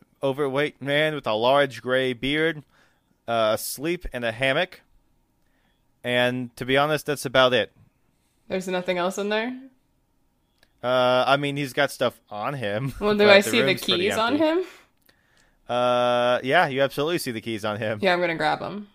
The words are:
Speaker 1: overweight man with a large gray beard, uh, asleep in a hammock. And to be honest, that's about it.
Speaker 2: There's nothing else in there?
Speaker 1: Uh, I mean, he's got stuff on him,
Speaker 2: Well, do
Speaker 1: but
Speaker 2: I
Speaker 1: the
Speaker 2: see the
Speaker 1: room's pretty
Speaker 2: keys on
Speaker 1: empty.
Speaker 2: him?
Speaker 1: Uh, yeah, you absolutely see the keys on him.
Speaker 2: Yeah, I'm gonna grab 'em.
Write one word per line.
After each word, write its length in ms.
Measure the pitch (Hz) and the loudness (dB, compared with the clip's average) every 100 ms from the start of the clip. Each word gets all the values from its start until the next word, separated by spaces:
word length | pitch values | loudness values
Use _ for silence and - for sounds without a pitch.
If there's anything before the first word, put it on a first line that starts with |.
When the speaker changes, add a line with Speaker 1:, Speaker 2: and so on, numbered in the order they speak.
| _ _ | _ _
Speaker 1:
overweight 580 | 139 135 139 135 147 - | -4 -2 -2 -2 -2 -4
man 340 | 135 143 156 | -4 0 0
with 120 | 147 117 | -2 -2
a 80 | |
large 480 | 107 120 143 139 113 | 0 4 4 2 -2
gray 320 | 120 127 131 | -2 0 0
beard, 480 | 120 131 151 160 156 - _ _ _ _ _ - | -2 -2 0 0 -2 -12 _ _ _ _ _ -4
uh, 240 | 117 107 | 0 2
asleep 520 | 110 - - 156 175 - | 0 -4 -6 -6 -6 -6
in 120 | 123 | -6
a 80 | 117 | -6
hammock. 480 | 113 135 143 185 - _ _ _ _ _ _ _ _ _ _ _ _ | -2 0 0 -2 -8 _ _ _ _ _ _ _ _ _ _ _ _
And 520 | 120 123 123 127 120 - | -2 0 0 -2 -8 -8
to 80 | |
be 120 | 127 135 | 0 2
honest, 300 | 147 147 - | 2 0 -4
that's 200 | 139 135 | -6 0
about 260 | 131 127 | 4 4
it. 200 | 123 98 _ _ _ _ _ _ _ - | 4 0 _ _ _ _ _ _ _ -8
Speaker 2:
There's 200 | 185 185 | -6 -4
nothing 300 | 180 180 180 | -4 -2 -2
else 180 | 180 196 | -2 -2
in 100 | 202 | -2
there? 280 | 214 240 254 269 _ _ _ _ _ _ _ _ _ _ _ | -2 -4 -8 -14 _ _ _ _ _ _ _ _ _ _ _
Speaker 1:
Uh, 420 | 123 127 127 127 123 | -2 2 4 4 4
I 120 | 139 | 2
mean, 180 | 143 139 | 0 -4
he's 160 | 139 | -4
got 180 | 147 139 | -2 -2
stuff 300 | - 123 - - | 0 -2 -2 -12
on 260 | 104 120 | -8 -6
him, 400 | 143 104 104 135 - | -4 -4 -4 -4 -4
Speaker 2:
Well, 120 | 208 | 0
do 40 | 208 | 4
Speaker 1:
but 60 | 208 | 8
Speaker 2:
I 100 | 202 | 6
Speaker 1:
the 100 | 202 | 6
Speaker 2:
see 80 | 240 | 2
the 60 | - | 2
Speaker 1:
room's 180 | - | 0
pretty 180 | - 180 | -2 -2
Speaker 2:
keys 140 | 202 220 | 0 0
on 160 | 233 | 0
Speaker 1:
empty. 100 | 294 311 | 0 2
Speaker 2:
him? 180 | 339 359 - _ _ _ _ _ _ _ _ - | 0 -4 -12 _ _ _ _ _ _ _ _ -6
Speaker 1:
Uh, 760 | 120 123 123 123 123 123 123 | -2 2 2 2 2 2 2
yeah, 240 | 127 165 160 | 2 2 2
you 160 | 131 | 2
absolutely 340 | 139 - 156 175 | -2 -2 -4 -4
see 140 | 135 | -4
the 100 | 110 | -8
keys 240 | 117 110 | -6 -6
on 140 | 107 104 | -4 -4
him. 200 | 110 107 | -4 -2
Speaker 2:
Yeah, 100 | 185 | 0
I'm 80 | 175 | 0
gonna 140 | 175 160 | -2 -2
grab 240 | 151 - | -2 -2
'em. 280 | 98 202 208 | -6 -12 -16